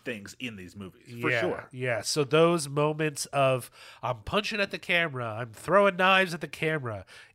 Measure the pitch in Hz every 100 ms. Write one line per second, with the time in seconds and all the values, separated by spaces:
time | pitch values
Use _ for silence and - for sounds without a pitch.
0 | 131 110 101 - 127 101 90 101 95 -
1 | 127 120 120 120 139 - - 127 127 110
2 | - 151 131 156 170 170 139 143 151 156
3 | 156 139 - 143 135 127 - - - -
4 | 113 120 - 196 208 220 196 175 - 175
5 | 165 127 117 107 120 107 - 196 202 180
6 | 185 190 185 165 156 - 156 156 120 101
7 | - - -